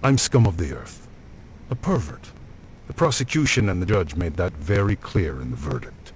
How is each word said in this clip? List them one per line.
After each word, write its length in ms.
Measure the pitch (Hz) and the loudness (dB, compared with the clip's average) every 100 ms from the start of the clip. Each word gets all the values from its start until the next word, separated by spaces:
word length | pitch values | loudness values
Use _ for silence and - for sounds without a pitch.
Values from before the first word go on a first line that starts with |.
I'm 140 | 131 135 | 4 4
scum 300 | - 139 110 | 6 6 6
of 100 | 85 | 4
the 160 | 85 | -2
earth. 340 | 71 - - - - - - - - - | -4 -10 -16 -18 -20 -18 -18 -18 -18 -8
A 60 | 127 | -6
pervert. 560 | - 180 87 - - - - - - - - | 0 0 0 -8 -16 -18 -18 -18 -20 -20 -14
The 60 | |
prosecution 760 | - 165 131 127 156 147 - 107 | 0 2 2 0 2 2 4 2
and 100 | 90 | 2
the 60 | 90 | 2
judge 300 | 107 85 76 | 2 2 0
made 200 | 87 80 | -2 0
that 160 | 90 | -2
very 420 | - 78 101 101 107 | -2 0 2 4 0
clear 440 | - - 85 65 | 0 0 0 -2
in 120 | 62 | -6
the 60 | 123 | -6
verdict. 540 | 76 - - - - | -4 -4 -6 -14 -18